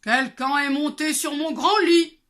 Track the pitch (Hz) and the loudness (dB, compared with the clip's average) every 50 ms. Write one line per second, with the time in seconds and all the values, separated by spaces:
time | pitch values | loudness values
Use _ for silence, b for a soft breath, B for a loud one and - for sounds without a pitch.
0 | - 214 233 262 262 - - - 254 269 277 285 285 285 277 285 294 294 294 - | -2 0 -2 0 -2 -4 -6 -6 -4 0 0 0 0 0 -2 -2 -2 -4 -4 -4
1 | 302 311 294 - - 311 294 285 311 320 294 240 254 349 403 427 370 339 339 339 | -4 -4 -2 -2 -4 -4 -4 -4 -4 -4 -4 0 0 2 2 4 4 4 4 4
2 | 330 320 - _ _ | 4 0 -6 _ _